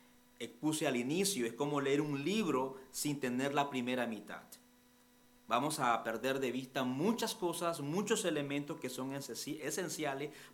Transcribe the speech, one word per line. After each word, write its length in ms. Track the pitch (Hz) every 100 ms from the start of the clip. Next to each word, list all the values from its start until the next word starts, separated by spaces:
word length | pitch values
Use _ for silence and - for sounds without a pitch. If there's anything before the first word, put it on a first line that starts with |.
| - - - -
expuse 480 | 120 - 151 151 156
al 100 | 123
inicio, 500 | 120 170 190 127 117
es 80 |
como 260 | - 143 143
leer 220 | 135 143
un 200 | 151 139
libro 540 | 147 214 180 131 131 - -
sin 280 | - 147 143
tener 360 | 127 123 139
la 160 | 147 139
primera 360 | 131 123 127 117
mitad. 360 | 104 - 85 - - - - - - - _ - - -
Vamos 320 | 117 147 151
a 240 | 123 113
perder 360 | 117 113 131 135
de 120 | 131
vista 320 | 123 131 139
muchas 500 | 127 131 190 233 220
cosas, 460 | - 175 160 170 147
muchos 460 | 143 175 214 220 180
elementos 520 | 151 139 143 143 156
que 120 | 123
son 240 | 127 131
esenci-, 440 | 139 139 110 - 151
esenciales 680 | 151 156 175 - 147 135 147 - -